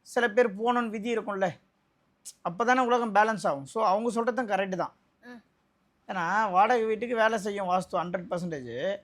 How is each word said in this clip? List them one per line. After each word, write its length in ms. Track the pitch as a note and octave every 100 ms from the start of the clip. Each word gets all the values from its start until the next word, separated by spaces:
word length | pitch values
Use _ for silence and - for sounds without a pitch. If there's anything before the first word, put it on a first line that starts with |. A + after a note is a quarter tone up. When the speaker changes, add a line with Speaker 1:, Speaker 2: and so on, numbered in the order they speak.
Speaker 1:
சில 280 | - B3 A#3
பேர் 280 | G#3 A#3 F#3+
போகணும்னு 320 | A#3 A#3+ A#3
விதி 280 | G#3+ A3 A3+
இருக்கும்ல, 320 | G3+ G3 F#3 - _ _ _ _ _ _ - _ F3
அப்பதானே 300 | F3 A#3 B3+
உலகம் 360 | B3 B3 A#3
பேலன்ஸ் 320 | G3+ A3 G#3+ F#3
ஆகும். 180 | C#3
So 200 | C3+ A3
அவங்க 380 | A3 G3 A#3 A3
சொல்றதும் 240 | A#3 A#3+ A3+
கரெக்ட் 280 | F#3+ G3
தான். 180 | F3+ D3 _ _ _
Speaker 2:
ம். 200 | A#3+ A#3+ _ _ _ _ _ _ -
Speaker 1:
ஏன்னா 440 | F#3+ E3 G3+ G#3+
வாடகை 340 | F3+ G#3+ B3
வீட்டுக்கு 300 | A3 G#3+ A#3
வேலை 220 | A#3 A3 A3+
செய்யும் 320 | G#3 G3+ F#3
வாஸ்து 220 | F#3 F3+
ஹண்ட்ரட் 360 | F3+ E3 F#3 F3
பர்சன்டேஜ். 720 | F3+ F3 D3+ A#2+ A#2+ F3+ G3+